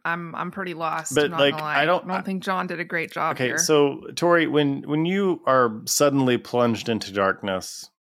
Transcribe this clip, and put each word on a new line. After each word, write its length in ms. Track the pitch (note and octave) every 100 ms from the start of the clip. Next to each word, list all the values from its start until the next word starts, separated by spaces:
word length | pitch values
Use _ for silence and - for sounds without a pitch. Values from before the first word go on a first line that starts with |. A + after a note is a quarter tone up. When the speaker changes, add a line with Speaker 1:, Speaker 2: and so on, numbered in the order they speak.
| E3
Speaker 1:
I'm, 280 | E3+ E3+
I'm 160 | - F3
pretty 220 | F#3+ F3+
lost, 400 | D#3+ D#3+ D#3+ D#3
Speaker 2:
But, 100 | C#3+
Speaker 1:
I'm 60 | D3
not 80 | E3
Speaker 2:
like, 120 | C#3+
Speaker 1:
gonna 100 | D#3
Speaker 2:
I 20 | D#3 C#3+
Speaker 1:
lie. 40 | D#3
Speaker 2:
don't, 180 | F3+
Speaker 1:
I 40 | F3+
don't 80 | F#3+
Speaker 2:
I 20 |
Speaker 1:
think 200 | F#3+ F#3+
John 240 | G3 F#3 F3+
did 140 | E3+
a 40 |
great 260 | E3+ E3+ D#3+
job 220 | - D#3+ C3+
Speaker 2:
Okay, 100 | B2
Speaker 1:
here. 100 | D3+
Speaker 2:
so, 420 | D#3+ D3 C#3+ B2+ A#2
Tori, 320 | C3 E3+ E3+ C#3+
when, 360 | D3 C#3+ C#3 D3
when 160 | D3+
you 380 | E3+ F#3+ G3 E3 C3+
are 360 | C3 A#2+ A2 A#2+
suddenly 520 | - D3 C#3 B2+ A#2+
plunged 500 | - B2 A#2+ G#2 A#2+
into 240 | G#2+ G#2
darkness, 800 | G2+ F#2+ F#2+ G#2 F#2 - - - _